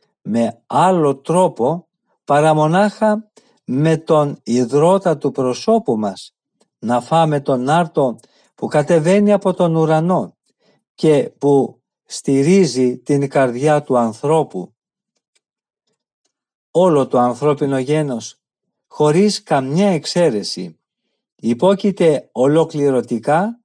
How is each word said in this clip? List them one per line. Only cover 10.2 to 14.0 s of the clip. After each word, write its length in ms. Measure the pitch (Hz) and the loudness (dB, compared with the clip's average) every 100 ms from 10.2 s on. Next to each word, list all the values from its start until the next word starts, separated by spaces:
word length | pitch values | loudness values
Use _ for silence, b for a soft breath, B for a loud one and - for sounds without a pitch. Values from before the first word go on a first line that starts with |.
| 117 - _ _ _ _ _ - | -4 -12 _ _ _ _ _ -2
και 360 | 156 147 - - | 2 2 0 -4
που 440 | 143 139 123 - _ _ | 0 2 0 -6 _ _
στηρίζει 920 | _ - - 135 143 196 170 123 127 123 | _ -10 -2 0 4 4 2 0 -2 -2
την 320 | - 143 139 | -2 -2 0
καρδιά 540 | 147 131 120 147 147 | 0 0 0 0 0
του 140 | 143 | 0
ανθρώπου. 720 | 123 | 0